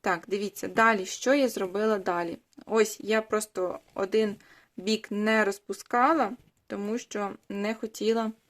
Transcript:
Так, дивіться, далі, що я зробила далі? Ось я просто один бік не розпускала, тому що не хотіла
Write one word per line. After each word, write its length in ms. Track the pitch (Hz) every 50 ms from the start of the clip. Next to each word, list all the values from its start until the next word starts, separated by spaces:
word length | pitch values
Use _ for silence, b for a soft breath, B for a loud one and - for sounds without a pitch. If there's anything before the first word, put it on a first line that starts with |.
Так, 240 | _ 202 185 170 - -
дивіться, 400 | 185 208 208 202 - - - -
далі, 380 | 180 220 226 226 226 202 185
що 280 | 190 - - - 247 269
я 140 | 294 269 240
зробила 500 | 220 - 196 185 175 196 214 220 220 202
далі? 400 | 185 196 175 175 175 165 175 - _ _ _ - -
Ось 340 | - - 220 214 208 - -
я 220 | - 196 214 220 214
просто 560 | 220 - 214 214 - _ - 185 180 - - _ _ _
один 420 | - 196 190 196 220 220 214 202 b b b b b b b b
бік 340 | - 180 196 220 220 220 -
не 340 | 214 202 214 214 220 220 214
розпускала, 880 | 202 196 196 _ _ 196 - - _ - 240 247 277 330 320 254 202 247 - - _ _ _ _
тому 320 | _ 220 202 202 208 220 240
що 320 | - _ - 208 208 196 196 - _ _
не 260 | 196 202 202 208 220
хотіла 580 | 220 - 220 _ - 208 214 226 226 226 220 220 _ _ _